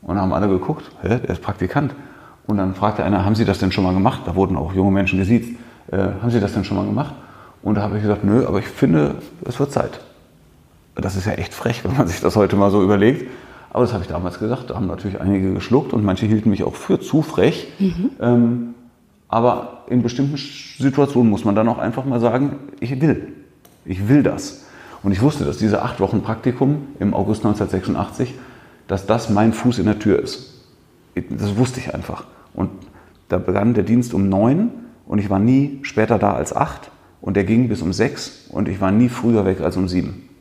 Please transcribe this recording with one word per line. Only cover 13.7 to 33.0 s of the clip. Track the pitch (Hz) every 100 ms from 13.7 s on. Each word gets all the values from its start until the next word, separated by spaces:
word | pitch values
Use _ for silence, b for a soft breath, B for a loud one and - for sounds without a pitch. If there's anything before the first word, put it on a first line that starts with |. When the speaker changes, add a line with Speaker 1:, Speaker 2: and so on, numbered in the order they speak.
Speaker 1:
Aber | - 123
das |
habe | 117
ich | 87
damals | 80 90 85
gesagt. | 107 123 -
Da | 87
haben | 95
natürlich | 85 104 95
einige | 95 98 95
geschluckt | 95 92 123 -
und | -
manche | 104 92 110
hielten | 107 110
mich | 98 -
auch | -
für | - 190
zu | - -
frech. | 151 - 147 - - -
Speaker 2:
Mhm. | 196 170 214 -
Speaker 1:
Ähm, | 120 120 117 120 117 120 - _ _ _ _
aber | 113 120 113 - - -
in | 123
bestimmten | 120 123 139 147
Sch-, | - - - -
Situationen | 139 135 139 120 120
muss | 101 110
man | 101
dann | 113
auch | -
einfach | 104 113
mal | 135 120
sagen, | 117 131 139 139 - -
"Ich | 117 131
will. | 156 - - - - _ - _ -
Ich | 90 101
will | 143
das." | 101 - - - B B B B
Und | 98
ich | 92
wusste, | 127 - 73
dass | -
diese | 107 98
acht | - -
Wochen | 98 107
Praktikum | 95 110 139 123 135 147 143 -
im | 101
August | - 98 107 107
neunzehnhundertsechsundachtzig, | 104 98 98 - - 98 - 123 - B B B B _
dass | 95 -
das | 117 120
mein | 104 113
Fuß | 110 127 113
in | 95
der | 104
Tür | 107 82
ist. | - - - - _ _ _ _ _ -
Das | - - 104 101
wusste | 123 123
ich | - -
einfach. | 90 - - B B
Und | - - - B B